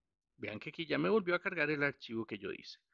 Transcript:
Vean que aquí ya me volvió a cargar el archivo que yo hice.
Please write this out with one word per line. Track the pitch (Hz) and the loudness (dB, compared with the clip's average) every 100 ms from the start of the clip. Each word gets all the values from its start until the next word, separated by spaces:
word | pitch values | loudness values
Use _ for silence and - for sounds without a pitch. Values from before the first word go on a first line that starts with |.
| _ _ _ _ | _ _ _ _
Vean | 107 107 | -8 -6
que | 156 | -8
aquí | 156 151 | -8 -2
ya | 143 | 2
me | 170 | 4
volvió | 220 175 | 4 4
a | 175 | 0
cargar | 196 175 147 | 0 2 2
el | 151 | 4
archivo | 143 - - 113 | 2 0 -4 -4
que | 110 107 | -4 -4
yo | 95 | -6
hice. | - - - _ | -6 -10 -18 _